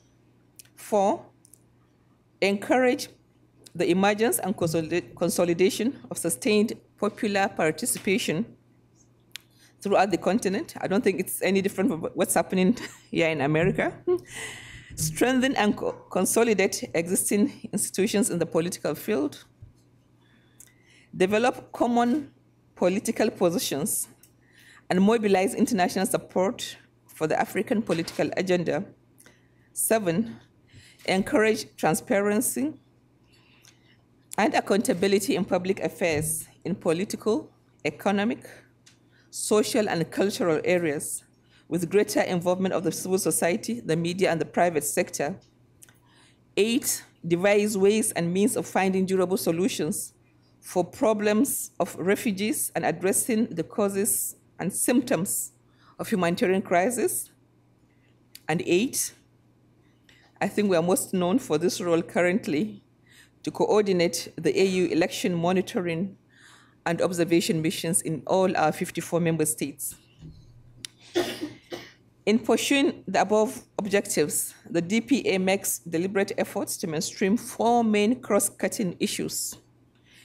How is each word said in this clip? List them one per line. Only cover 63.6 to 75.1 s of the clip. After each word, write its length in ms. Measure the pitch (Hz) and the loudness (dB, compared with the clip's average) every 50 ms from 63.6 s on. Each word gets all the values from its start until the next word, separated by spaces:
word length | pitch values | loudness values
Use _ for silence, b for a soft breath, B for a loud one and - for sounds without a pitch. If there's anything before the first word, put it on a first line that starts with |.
| 170 - 190 214 214 196 185 175 170 - - - - - - - | 2 2 4 4 4 4 2 2 2 2 0 -2 -8 -10 -8 -4
the 200 | 165 156 - - | 0 0 2 4
A 60 | 190 | 4
U 220 | 196 185 185 180 | 2 4 2 0
election 500 | - - 156 175 190 - - - 202 180 | 2 2 2 0 0 -2 -2 -2 -2 -2
monitoring 800 | 170 165 175 190 185 185 - - 220 175 175 165 160 202 190 - - _ b b b b b b b b b b b - | 0 0 2 2 0 0 -2 -2 -4 -2 -2 -2 -2 -4 -6 -8 -12 _ b b b b b b b b b b b -4
and 160 | 165 170 165 | -2 -2 0
observation 600 | - 175 180 175 170 160 170 170 - - 185 160 | 0 0 2 0 2 4 4 2 2 2 0 0
missions 400 | 156 160 - - - 165 165 - | 0 -2 -2 -2 -2 -2 -2 -2
in 220 | - - 160 139 - | -2 -2 -6 -6 -2
all 300 | - - 190 185 185 - | 0 2 2 2 2 2
our 160 | - 156 156 | 2 2 2
fifty-four 480 | 156 - 185 - - 170 165 - - 165 | 0 -2 -4 -6 -6 -8 -6 -2 0 0
member 260 | 170 165 165 156 156 | 2 2 2 0 0
states. 500 | 151 - - 156 139 147 - - - - - _ _ _ - - - - - - - - - - - - - - - _ _ - - - 349 - B B B 311 294 B B B B B B B B B B B _ _ _ - | -2 -2 -4 -6 -8 -8 -8 -12 -12 -12 -14 _ _ _ -20 -20 -20 -20 -20 -20 -20 -20 -20 -20 -20 -20 -18 -18 -20 _ _ -12 -6 -4 -4 -2 B B B -10 -12 B B B B B B B B B B B _ _ _ -2
In 140 | 196 214 233 | 0 0 2
pursuing 640 | 226 - 233 - - - 285 277 277 349 - - - | 2 2 2 2 2 2 2 2 2 2 0 -4 -8
the 140 | - 190 - | -4 0 0
above 440 | 175 190 214 214 220 254 - - - _ _ - | 2 4 4 2 2 2 -2 -6 -16 _ _ -8
objectives, 760 | 202 202 196 202 - - - - 151 147 - - - - - - - - | -4 0 0 0 0 0 0 0 0 0 0 -4 -6 -6 -8 -14 -10 -4
the 120 | - 170 | -2 -2
D 200 | 170 165 214 226 | -2 0 0 0
P 260 | 226 - | 2 2